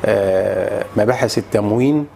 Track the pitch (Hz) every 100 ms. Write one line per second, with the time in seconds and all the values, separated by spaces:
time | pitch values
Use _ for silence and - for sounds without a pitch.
0 | 101 101 98 95 98 98 - - - -
1 | 107 123 120 - - 110 104 110 131 151
2 | 147